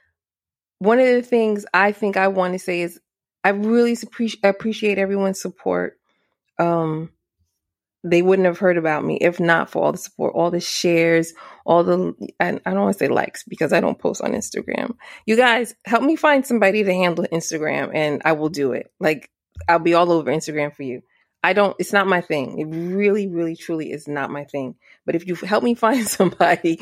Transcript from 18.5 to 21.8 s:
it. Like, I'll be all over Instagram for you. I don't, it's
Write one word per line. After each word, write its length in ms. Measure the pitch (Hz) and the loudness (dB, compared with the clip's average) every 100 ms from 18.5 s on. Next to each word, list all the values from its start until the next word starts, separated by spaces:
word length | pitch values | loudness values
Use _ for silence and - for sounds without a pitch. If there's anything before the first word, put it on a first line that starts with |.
| 143 135 | -2 -2
it. 180 | - - _ | -4 -8 _
Like, 320 | 175 147 - _ _ - - | -2 -2 -8 _ _ -8 0
I'll 100 | 170 | 2
be 140 | 170 | 4
all 180 | 170 175 | 4 4
over 200 | 165 139 | 2 2
Instagram 440 | 156 160 151 147 147 | -2 -4 -4 -6 -6
for 80 | |
you. 180 | 135 123 - _ _ _ 175 | -10 -10 -14 _ _ _ 0
I 80 | |
don't, 220 | 190 196 | 2 2
it's 160 | - | 0